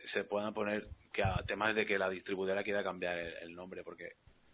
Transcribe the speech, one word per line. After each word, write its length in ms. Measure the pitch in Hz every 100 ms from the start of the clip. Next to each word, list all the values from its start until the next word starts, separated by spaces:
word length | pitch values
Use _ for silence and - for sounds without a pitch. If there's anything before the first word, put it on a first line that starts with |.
| -
se 180 | 104
puedan 300 | 98 104 104
poner, 340 | 107 104 104 107 - -
que 100 | -
a 220 | 98 92 -
temas 300 | 101 107 107
de 100 | 104
que 120 | 98
la 120 | 95
distribuidora 540 | 92 92 95 95 98
quiera 200 | 101 101
cambiar 340 | 95 90 90 87
el, 160 | 85 -
el 120 | 85
nombre, 300 | 85 92 92
porque, 300 | 87 85 85 - - - -